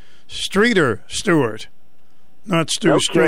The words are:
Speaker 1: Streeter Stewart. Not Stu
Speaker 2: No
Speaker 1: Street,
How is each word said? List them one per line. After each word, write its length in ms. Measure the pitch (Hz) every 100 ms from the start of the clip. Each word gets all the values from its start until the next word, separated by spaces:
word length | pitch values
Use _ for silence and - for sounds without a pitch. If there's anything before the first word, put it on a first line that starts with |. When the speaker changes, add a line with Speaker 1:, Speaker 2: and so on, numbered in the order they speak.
| - - -
Speaker 1:
Streeter 800 | - - 190 233 196 139 101 -
Stewart. 640 | - - 165 117 113 - - - - - - - -
Not 260 | - 170 160
Stu 180 | - 196
Speaker 2:
No 100 | -
Speaker 1:
Street, 240 | - 170